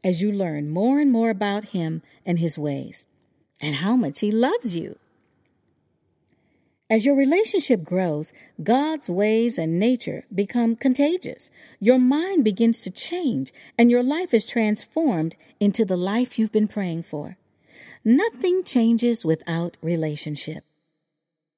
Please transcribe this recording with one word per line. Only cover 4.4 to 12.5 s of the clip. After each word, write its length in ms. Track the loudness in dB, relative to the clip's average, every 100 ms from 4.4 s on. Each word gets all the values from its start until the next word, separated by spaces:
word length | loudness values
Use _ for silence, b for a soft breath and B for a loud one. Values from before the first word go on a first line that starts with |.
| 0 0 -2
you. 240 | -4 -6 -14 _ _ _ _ _ _ _ _ _ _ _ _ _ _ _ _ _ _ 0
As 160 | 2
your 100 | 4
relationship 720 | 4 4 2 2 0 2 0
grows, 480 | 0 -2 0 -2 -6 b b -10
God's 480 | 0 0 2 -4 -4
ways 480 | 0 2 2 0 0
and 200 | -2 0
nature 460 | 0 0 -2 -8 -8
become 400 | -4 -2 0 0
contagious. 760 | 0 0 2 2 0 -6 -12 -16 B B B
Your 200 | 4 4
mind 440 | 6 2 2 2
begins 380 | 2